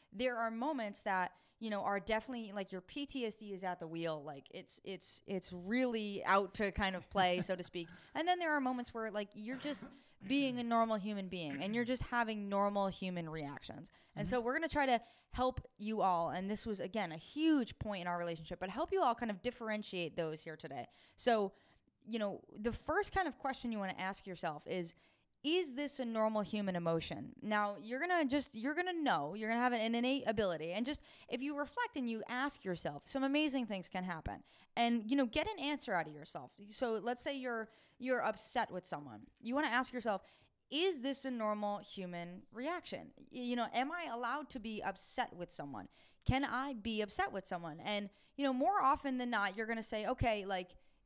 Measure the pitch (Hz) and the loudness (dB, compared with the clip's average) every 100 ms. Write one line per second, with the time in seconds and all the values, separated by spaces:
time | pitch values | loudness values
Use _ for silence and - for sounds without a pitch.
0 | _ 190 254 240 226 226 262 294 214 202 | _ -2 0 2 0 0 -2 0 -4 -4
1 | 214 190 180 - _ _ 220 208 208 202 | 0 2 0 -4 _ _ -4 -2 0 0
2 | 185 220 220 247 220 202 190 185 - 294 | 2 0 0 -6 -6 -6 -6 -8 -8 -8
3 | 285 269 233 208 208 190 185 180 165 165 | -6 -2 -4 -4 -8 -6 -4 -4 -4 -2
4 | 165 156 143 139 - - - - - 185 | -2 -2 -6 -12 -12 -14 -10 -10 -8 -6
5 | - - - 190 - 180 180 240 254 226 | -4 -6 -4 -4 -2 -6 0 2 2 2
6 | 208 202 - 196 196 - 208 185 196 185 | -2 -2 4 4 4 0 -2 2 0 0
7 | - 202 185 180 180 185 175 180 170 175 | -2 4 6 4 2 -2 -4 -6 -8 -12
8 | - 269 330 359 339 302 254 254 240 233 | -8 -2 2 2 4 2 2 -2 -4 -4
9 | 220 208 202 - 214 254 294 285 - - | -4 -4 -6 -8 -8 -6 -4 -4 -6 -12
10 | - - 196 277 269 247 233 233 226 220 | -20 -16 0 2 4 0 2 4 4 2
11 | 202 208 190 180 156 139 185 233 233 254 | 0 -4 -4 -4 -4 -2 0 2 2 0
12 | - 240 226 214 202 196 202 202 196 190 | 0 0 0 0 0 2 4 4 2 0
13 | 190 180 160 160 143 143 - - 170 - | -4 -4 -4 -4 -6 -8 -10 -12 -14 -20
14 | - - 180 247 233 294 320 294 269 233 | -14 -6 0 2 2 0 2 2 4 4
15 | 220 - _ - 254 254 - - 208 220 | 2 -14 _ 0 0 0 -6 -8 -4 2
16 | 185 175 170 165 190 208 233 196 185 214 | 4 4 2 0 -2 -2 -2 -4 -2 -2
17 | 180 160 - 302 320 302 226 - 214 202 | -2 -4 -10 2 6 6 4 -2 -6 -2
18 | 175 175 175 165 160 - 196 196 320 381 | -2 0 0 -4 -6 -6 -4 -2 0 4
19 | 302 233 233 190 240 240 226 214 208 185 | 4 4 0 -2 -4 -4 -2 -2 -2 -2
20 | 165 - 160 156 - 156 156 135 120 - | -2 0 -2 -2 -8 -10 -8 -8 -8 -14
21 | - - - 226 196 - _ _ _ _ | -20 0 4 4 4 -2 _ _ _ _
22 | - 226 202 - - - 220 220 - 330 | -6 -2 -2 -4 -10 -4 -2 -2 0 0
23 | 392 392 349 - 294 254 247 220 190 - | 2 0 0 -2 -4 -4 -4 -2 -2 -2
24 | 185 196 - 175 170 151 - 185 170 - | -2 -4 -6 -4 -4 -4 -4 -2 -2 -8
25 | _ _ _ _ 285 349 330 254 285 - | _ _ _ _ 0 2 2 -2 -2 -2
26 | 247 220 220 220 202 214 196 180 170 165 | -2 2 2 2 0 0 0 2 2 2
27 | - 147 - - 208 208 208 202 214 254 | 0 -6 -8 -8 0 2 2 -2 -6 -4
28 | 339 359 285 285 262 247 240 302 359 349 | 2 4 4 2 0 -2 -2 0 0 2
29 | 285 175 143 202 220 233 247 240 220 233 | 2 4 2 -2 0 2 4 4 2 2
30 | 247 269 - 214 202 165 160 185 240 302 | 4 2 2 2 2 2 -2 -2 -2 -4
31 | - - - 240 277 285 285 - 480 302 | -8 -20 -6 -4 -2 -2 -2 -2 -2 -2
32 | 240 226 - 247 277 - 190 170 165 - | -2 -2 -4 -2 -2 -2 -2 -2 -2 -4
33 | - 269 262 285 302 262 233 196 175 185 | -4 0 4 4 4 2 0 -2 -4 -4
34 | 180 165 - 202 - - - - 233 233 | -4 -4 -4 -4 -8 -20 -6 2 4 4
35 | 214 277 254 208 302 403 285 294 - 185 | 4 4 4 2 0 0 -2 -2 0 0
36 | 156 151 156 160 127 - 202 214 247 220 | 0 -6 -10 -10 -10 -14 -8 -2 0 0
37 | 202 247 320 277 254 233 214 - - _ | 0 -2 -2 -2 -2 -4 -6 -12 -20 _
38 | 254 254 208 208 - 254 214 180 - 151 | 0 2 2 -2 -2 0 0 -2 -6 -6
39 | 143 107 - _ 226 262 302 233 254 247 | -8 -16 -18 _ -2 0 2 2 0 -2
40 | 220 190 - - _ _ _ 294 370 311 | 0 -2 -4 -18 _ _ _ 0 2 2
41 | 247 269 269 247 214 208 208 202 - - | 0 -2 -2 -2 0 0 -2 -4 -6 -8
42 | 180 175 170 185 - 214 269 349 - 180 | -6 -6 -8 -12 -14 -8 -4 -4 -6 -8
43 | 80 - - 247 247 240 233 - 269 349 | -10 -16 -14 -6 0 0 2 0 0 -2
44 | 320 233 240 269 294 262 214 214 - 190 | -6 -4 -2 -4 -6 -8 -6 -4 -4 -4
45 | - - 240 175 175 - 147 117 90 - | -4 -2 -4 -4 -8 -8 -8 -10 -12 -16
46 | - _ - 254 285 247 277 240 214 214 | -20 _ 4 4 4 -2 -2 -4 -2 0
47 | 208 - 392 - - 180 170 156 - 208 | 0 0 0 0 -4 -6 -6 -6 -2 -2
48 | 202 - _ - 277 254 302 403 269 285 | -4 -10 _ -2 0 4 4 6 6 4
49 | 277 254 247 226 202 190 220 226 220 220 | 2 0 0 2 2 0 -2 -2 -2 -2
50 | 208 254 254 214 190 190 180 - - _ | 0 2 2 2 0 -2 -2 -12 -20 _